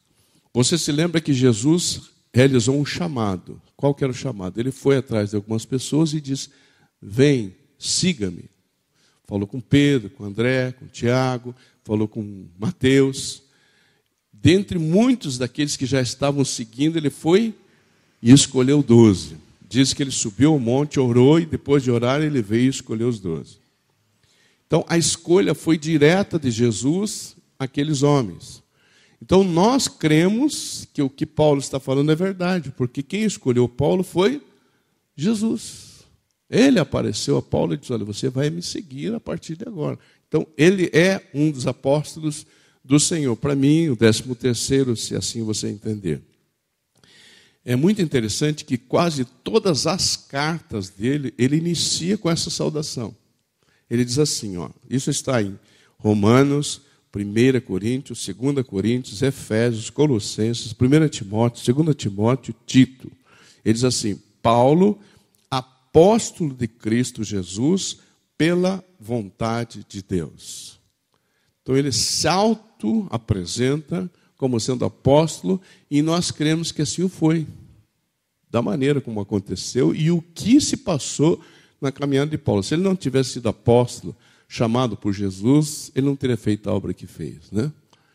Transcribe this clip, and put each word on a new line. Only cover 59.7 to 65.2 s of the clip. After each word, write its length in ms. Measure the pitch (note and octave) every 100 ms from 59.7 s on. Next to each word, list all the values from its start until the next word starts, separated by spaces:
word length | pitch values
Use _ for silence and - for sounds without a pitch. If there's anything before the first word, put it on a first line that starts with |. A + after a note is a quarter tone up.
| A2 -
Colossenses, 840 | - D3+ A2 - - A2 A#2 A2
primeira 360 | - B2+ D#3 D3+
Timóteo, 540 | - G2 G#2+ A#2 -
segunda 300 | - C3 E3
Timóteo, 640 | C#3+ G#2 G2 A2 B2+ - - -
Tito. 460 | C3 B2 - - _ _ _ _ _
Ele 100 | -
diz 100 | A2+
assim: 360 | B2+ A2 G#2+ F#2+ _ _
"Paulo, 560 | A#2 A#2 B2+ E3 G3+ G3+ - _